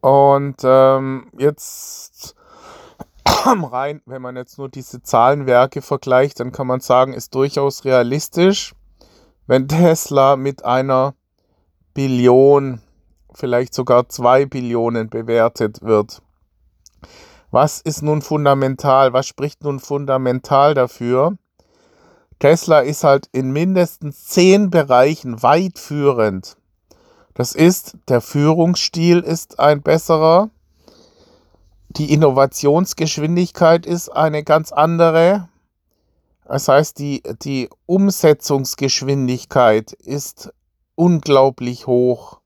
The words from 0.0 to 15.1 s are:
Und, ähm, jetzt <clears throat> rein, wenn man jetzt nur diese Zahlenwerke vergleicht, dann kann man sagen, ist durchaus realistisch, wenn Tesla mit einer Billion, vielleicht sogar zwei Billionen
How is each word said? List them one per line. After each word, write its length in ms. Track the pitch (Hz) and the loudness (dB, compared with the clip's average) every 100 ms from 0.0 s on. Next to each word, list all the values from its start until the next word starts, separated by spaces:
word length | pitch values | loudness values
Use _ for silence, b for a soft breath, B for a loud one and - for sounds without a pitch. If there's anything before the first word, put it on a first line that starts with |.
Und, 540 | 131 139 139 139 143 135 | 4 4 4 2 -2 -4
ähm, 640 | 131 131 131 135 135 131 - - | 2 4 4 2 -4 -10 -14 -4
jetzt 960 | 139 143 - - - - - _ - _ B B B B B B - _ - | -4 -4 -18 -18 -18 -20 -20 _ -20 _ B B B B B B -20 _ -2
<clears throat> 200 | - 262 | -2 0
rein, 560 | 220 147 123 143 151 - | -2 -4 -8 -8 -10 -16
wenn 160 | 135 | -16
man 120 | 127 127 | -14 -14
jetzt 220 | 127 - | -16 -16
nur 120 | 135 | -16
diese 340 | 135 127 123 | -14 -18 -20
Zahlenwerke 800 | - 120 123 147 131 120 135 143 | -2 2 2 2 2 2 2 -2
vergleicht, 560 | - 139 - 127 139 - | -8 -8 0 0 0 -4
dann 120 | 123 | -10
kann 140 | - 127 | -8 -6
man 140 | 127 | -6
sagen, 340 | - 127 131 | 0 2 2
ist 220 | 127 - 131 | -4 -10 -4
durchaus 500 | 139 143 139 - 135 | -4 -2 -4 -4 0
realistisch, 880 | 131 120 127 - 170 185 202 - _ _ _ b b b b - | 0 0 -4 -6 0 0 0 -8 _ _ _ b b b b -2
wenn 220 | 131 135 | -2 0
Tesla 680 | 160 170 160 - 139 135 135 | 2 2 2 0 2 2 2
mit 300 | 135 135 - | -2 -6 -4
einer 480 | 127 135 131 139 - _ _ _ _ _ _ _ | -2 0 -2 -2 -6 _ _ _ _ _ _ _
Billion, 880 | - 135 123 123 127 139 143 135 120 _ _ _ _ _ _ | -6 -4 2 4 6 6 4 2 -10 _ _ _ _ _ _
vielleicht 400 | 131 120 131 - | -4 -4 -4 -8
sogar 340 | 127 123 123 | 2 2 0
zwei 380 | - 120 131 139 | -2 2 2 0
Billionen 640 | 135 123 117 117 117 110 | -6 -6 -4 -2 -4 -6